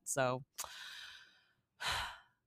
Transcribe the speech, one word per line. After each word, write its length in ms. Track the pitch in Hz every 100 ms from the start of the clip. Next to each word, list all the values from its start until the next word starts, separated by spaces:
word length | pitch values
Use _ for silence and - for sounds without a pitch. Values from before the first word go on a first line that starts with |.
so. 380 | - 143 127 127 - - - - - - - - - - _ _ _ _
<sighs> 40 | - - - - - _